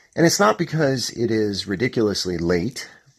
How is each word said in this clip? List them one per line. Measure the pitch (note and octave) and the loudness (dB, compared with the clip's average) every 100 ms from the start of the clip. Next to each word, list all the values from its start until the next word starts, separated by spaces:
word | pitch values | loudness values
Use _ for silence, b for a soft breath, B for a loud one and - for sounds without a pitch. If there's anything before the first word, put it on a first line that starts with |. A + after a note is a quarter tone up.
| B - | B 2
and | |
it's | E3 - | 2 4
not | G#3 - | 2 2
because | D#3+ D#3 C#3 C3 - | -2 0 0 0 -4
it | - A#2 | -2 0
is | A2 G#2+ F#2+ F#2+ | 0 0 -2 -4
ridiculously | F#2 B2 - G#2+ F#2+ F#2 E2+ | -2 -2 2 0 0 -4 -2
late, | E2+ F2 G2+ - - B B | 2 2 0 -6 -14 B B